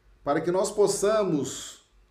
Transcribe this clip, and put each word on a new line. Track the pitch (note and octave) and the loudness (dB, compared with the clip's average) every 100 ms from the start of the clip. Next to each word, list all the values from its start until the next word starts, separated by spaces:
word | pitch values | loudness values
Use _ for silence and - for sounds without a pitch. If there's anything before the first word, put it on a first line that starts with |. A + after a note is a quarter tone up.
| _ _ | _ _
para | C#3 D#3+ | -4 -2
que | E3+ | 0
nós | F#3 G#3 | 0 0
possamos, | - G3 - G3 A3 F#3+ D3 B2+ - - - _ _ _ | 2 2 2 2 2 2 0 -2 -8 -14 -18 _ _ _